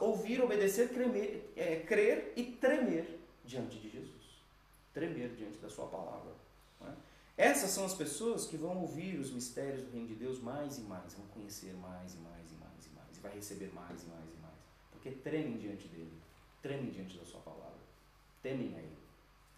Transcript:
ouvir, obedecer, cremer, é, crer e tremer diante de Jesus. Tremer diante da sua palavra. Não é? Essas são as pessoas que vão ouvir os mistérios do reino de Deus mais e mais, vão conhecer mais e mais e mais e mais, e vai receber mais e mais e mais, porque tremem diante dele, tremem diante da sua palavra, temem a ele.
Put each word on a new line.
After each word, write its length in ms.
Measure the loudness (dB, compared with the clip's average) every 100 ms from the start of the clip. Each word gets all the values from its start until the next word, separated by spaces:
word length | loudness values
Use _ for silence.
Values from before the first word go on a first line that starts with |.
ouvir, 400 | 4 4 2 4
obedecer, 480 | 6 6 6 6 6
cremer, 640 | 6 4 4 2 -2 -6 -2
é, 220 | 2 2
crer 520 | 4 8 8 6 2 -2
e 80 |
tremer 800 | -2 4 6 8 6 4 0 -6 -14 -18 -8
diante 320 | -4 -4 -6
de 120 | -10
Jesus. 200 | -10 -12 -14 -20 -20 -20 -20 -20 -20 -12
Tremer 380 | -4 -2 -2 -4 -4
diante 240 | -8 -8
da 100 | -10
sua 160 | -6 -6
palavra. 460 | -4 -6 -8 -10 -14 -18 -20 -20 -16
Não 60 | -12
é? 60 | -12 -16 -20 -8 8
Essas 320 | 8 8 6
são 160 | 2 0
as 80 |
pessoas 540 | 0 -2 2 2 2 0
que 100 | -2
vão 240 | 0 0
ouvir 360 | -2 -2 -2 -2
os 120 | -2
mistérios 520 | -4 -4 -2 -2 -2
do 80 | -4
reino 160 | -6 -6
de 80 | -4
Deus 260 | -4 -2
mais 360 | -4 -4 -4 -4
e 20 |
mais, 320 | -6 -8 -8
vão 120 | -12 -12
conhecer 460 | -12 -10 -10 -10 -10
mais 400 | -8 -8 -10 -10
e 20 |
mais 340 | -12 -14 -14
e 40 | -14
mais 300 | -16 -16 -18
e 40 |
mais, 280 | -18 -18 -12
e 20 |
vai 100 | -10
receber 380 | -8 -8 -6 -6
mais 300 | -8 -10 -10
e 40 | -10
mais 260 | -12 -12
e 80 | -14
mais, 140 | -16 -16 -20 -20 -20
porque 200 | -12 -10
tremem 460 | -6 0 2 2 -2
diante 300 | -4 -6 -10
dele, 240 | -12 -12 -12 -18 -20 -20 -8
tremem 280 | -4 -2 -2
diante 280 | -4 -8 -10
da 60 |
sua 160 | -12 -14
palavra, 400 | -14 -12 -14 -16 -18 -20 -20 -20 -20 -8
temem 340 | -2 0 0 -4
a 40 |
ele. 180 | -10 -14 -18 -20 -20 -20 -20